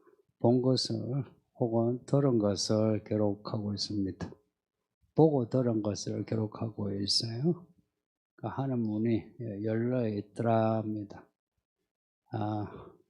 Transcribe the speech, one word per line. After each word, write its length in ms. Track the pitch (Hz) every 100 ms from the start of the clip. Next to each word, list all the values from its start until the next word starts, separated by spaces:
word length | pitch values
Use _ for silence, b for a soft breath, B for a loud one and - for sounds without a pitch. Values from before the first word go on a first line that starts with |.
| b b b _
본 220 | 117 127
것을 340 | 127 127 - 113 110 139 - - _ _
혹은 400 | 120 117 117 123 -
들은 340 | 139 139 120
것을 640 | 101 98 - 110 110 107
기록하고 720 | - 107 107 101 - 113 104
있습니다. 580 | 98 - 107 95 - 82 - _ _ _ _ _ _ _ -
보고 340 | 156 143 113
들은 320 | 131 120 110
것을 440 | 104 95 - 107 104
기록하고 680 | 110 107 - 113 107 101
있어요. 720 | 101 101 - 117 113 156 170 - _ _ _ _ _ _ _
그 100 | 110
하늘 300 | 110 135 123
문이 560 | 110 107 117 110 - - 117 101
열려 440 | 110 110 120 127 113
있더라 680 | 104 - - 117 113 113 110
합니다. 500 | 107 107 104 - - _ _ _ _ _ _ _ _ _ _
아, 400 | 110 104 107 101 B B B